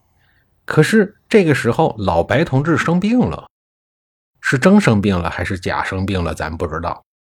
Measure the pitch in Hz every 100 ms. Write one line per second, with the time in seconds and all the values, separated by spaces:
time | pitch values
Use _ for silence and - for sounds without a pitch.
0 | _ _ _ _ _ _ - - 151 220
1 | 208 - _ 220 160 131 117 120 160 -
2 | 95 85 82 123 170 131 151 147 - 180
3 | 208 247 - - - _ _ _ _ _
4 | _ _ _ _ - 127 185 208 202 104
5 | 101 90 85 - 92 95 98 71 - 95
6 | 95 95 85 87 80 82 85 78 82 -
7 | _ _ _